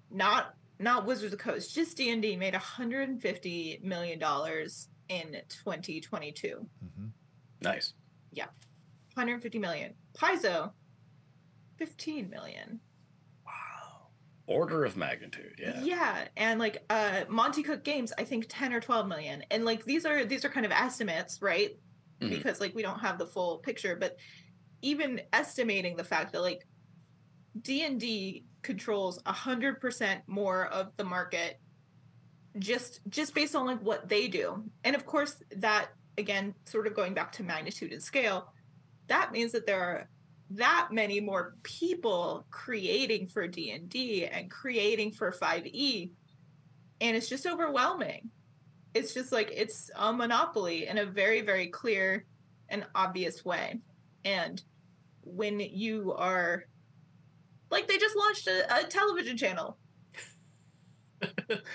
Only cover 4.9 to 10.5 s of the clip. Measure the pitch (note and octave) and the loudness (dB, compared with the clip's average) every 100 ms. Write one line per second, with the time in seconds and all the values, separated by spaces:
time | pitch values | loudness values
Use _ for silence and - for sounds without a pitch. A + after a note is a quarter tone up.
4.9 | - - F3+ D#3+ D3 - - G#3 D#3+ - | -16 -8 -6 -6 -12 -12 -10 -6 -6 -6
5.9 | D#3 - F#3 D3 D3+ - - - - F2 | -8 -6 -8 -8 -6 -6 -6 -12 -14 -14
6.9 | - G#2+ - _ - - - F#2 - - | -12 -12 -12 _ -20 -20 -4 -2 -2 -4
7.9 | - - - - - - - - - - | -8 -20 -20 -16 -10 -10 -12 -20 -20 -20
8.9 | - - - A#3+ A#3+ A#3 A3+ F#3 D#3 - | -20 -10 -2 -2 -2 -4 -2 -2 -2 -6
9.9 | - - - E4 F#4 G#3 | -12 -16 0 4 4 2